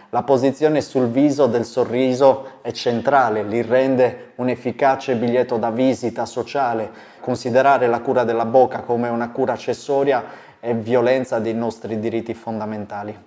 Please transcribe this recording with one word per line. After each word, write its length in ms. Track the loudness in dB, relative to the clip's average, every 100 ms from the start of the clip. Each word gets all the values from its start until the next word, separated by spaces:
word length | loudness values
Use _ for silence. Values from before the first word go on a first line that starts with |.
| -6
La 120 | -2
posizione 580 | 2 4 2 2 0 0
sul 280 | -2 0 0
viso 400 | 2 2 4 2
del 160 | 2
sorriso 960 | -2 -2 -2 0 0 4 4 4 -2 -12
è 80 | -10
centrale, 720 | -6 -2 -2 2 2 2 0
li 180 | -2 -2
rende 720 | 0 2 2 2 2 0 -12 -6
un 120 | -4
efficace 680 | -4 -6 0 0 0 -2 -2
biglietto 400 | 0 0 0 -2
da 160 | -2
visita 520 | 0 0 0 -4 -6
sociale. 640 | -6 -6 -6 -2 -2 -2 -6 -12 -20 -12
Considerare 680 | -6 -4 0 4 4 4 2
la 100 | 0
cura 240 | 0 0
della 220 | 2 0
bocca 380 | 2 4 4 2
come 260 | -4 -2 -2
una 220 | -2 -4
cura 240 | -2 -2
accessoria 680 | -2 -4 -6 -2 0 2 0 -2 -14 -20 _
è 120 | -4
violenza 680 | -4 0 2 4 2 0 -4
dei 140 | -2
nostri 440 | -2 -4 -6 -8 -6
diritti 340 | -4 -4 -6
fondamentali. 840 | -8 -8 -8 -8 -8 -10 -10 -12 -14